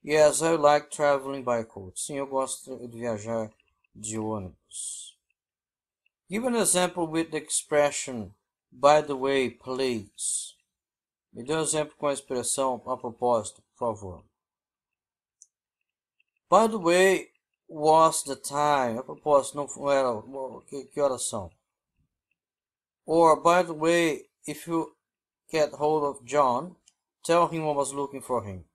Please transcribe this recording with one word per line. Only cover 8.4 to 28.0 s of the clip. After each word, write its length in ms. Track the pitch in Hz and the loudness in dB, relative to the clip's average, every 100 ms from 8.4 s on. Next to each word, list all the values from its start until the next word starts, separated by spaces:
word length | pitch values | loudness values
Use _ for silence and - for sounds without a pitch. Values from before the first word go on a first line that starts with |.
| _ _ _ | _ _ _
"By 320 | 127 139 151 | 2 6 6
the 80 | 143 | 2
way, 380 | 131 135 139 123 | -2 0 0 0
please." 1040 | - 127 131 131 113 95 - - - - _ _ _ _ _ _ _ _ | -4 -10 -4 -2 -4 -8 -8 -6 -6 -8 _ _ _ _ _ _ _ _
Me 120 | 113 | -16
dê 120 | 123 | -6
um 60 | 160 | -2
exemplo 340 | 156 156 151 _ | -2 -2 -4 _
com 100 | 147 | -4
a 60 | |
expressão, 680 | 139 - 131 - - 135 120 | -4 -4 -6 -4 -2 -2 -2
"A 100 | - | -6
propósito", 680 | 127 123 - 123 117 104 - _ | -8 -8 -2 0 0 -2 -16 _
por 20 | _ | _
favor. 460 | 120 104 95 82 _ _ _ _ _ _ _ _ _ _ _ _ - _ _ _ _ _ _ _ _ _ _ | -6 -6 -12 -14 _ _ _ _ _ _ _ _ _ _ _ _ -20 _ _ _ _ _ _ _ _ _ _
By 200 | 190 226 | 4 4
the 80 | 220 | 0
way, 560 | 170 180 190 175 - _ _ _ _ | 2 6 6 4 -2 _ _ _ _
what's 560 | 160 156 160 160 - | 0 4 6 6 2
the 120 | 139 | -6
time? 640 | 127 - 143 147 143 123 113 | -10 -6 0 2 2 0 -4
A 40 | |
propósito, 520 | 135 151 151 143 131 | -8 -8 2 2 2
não, 100 | 143 | -8
não 240 | 139 - 139 | -10 -6 0
era, 320 | 139 131 107 120 135 131 117 _ | 2 2 -2 -8 -12 -12 -14 _
que, 180 | 139 | -14
que 160 | 123 - | -10 0
horas 260 | 139 123 - | 0 0 -6
são? 220 | 110 90 _ _ _ _ _ _ _ _ _ _ _ _ _ _ _ | -8 -10 _ _ _ _ _ _ _ _ _ _ _ _ _ _ _
Or, 320 | - 165 165 147 | 0 4 6 6
by 280 | 170 175 | 6 4
the 80 | 170 | 2
way, 560 | 151 160 170 165 135 - _ | 0 2 4 2 -2 -8 _
if 220 | - 147 - | -12 -12 -4
you 280 | 165 160 _ _ _ _ _ _ | -4 -4 _ _ _ _ _ _
get 240 | 160 147 | -2 -2
hold 300 | 135 151 156 | 0 0 0
of 200 | 143 131 | -2 -6
John, 520 | 120 147 135 120 175 - _ _ _ _ | -2 2 4 2 -4 -16 _ _ _ _
tell 240 | - 170 165 | 0 2 2
him 160 | 160 | 0
I 100 | 156 | -2
was 180 | 139 131 | -2 -2
looking 300 | 139 | -4